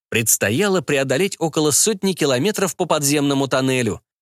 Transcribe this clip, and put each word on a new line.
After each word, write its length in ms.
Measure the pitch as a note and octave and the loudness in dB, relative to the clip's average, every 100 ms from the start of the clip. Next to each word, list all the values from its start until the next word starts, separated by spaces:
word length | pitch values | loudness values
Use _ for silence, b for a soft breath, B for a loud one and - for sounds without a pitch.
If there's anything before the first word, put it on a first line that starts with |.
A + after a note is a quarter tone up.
| _ | _
Предстояло 720 | A2 A#2 - G2+ B2 G#3 F#3 | -4 0 0 0 0 0 0
преодолеть 560 | - C#3+ C3+ D3+ G3 - | 0 0 0 0 -2 -2
около 320 | E3 E3 D3+ | -4 0 2
сотни 440 | C3 G#3+ G#3+ G3 | 2 0 0 -2
километров 600 | F3+ D3 B2 F#3 G#3 F3+ - | 0 0 0 0 0 -2 -2
по 100 | E3+ | -2
подземному 600 | D#3+ C#3+ D3 C#3+ C#3 C3+ | 0 0 0 2 0 0
тоннелю. 540 | C3+ C3 C3 A#2 E2+ _ _ | 0 0 0 0 -4 _ _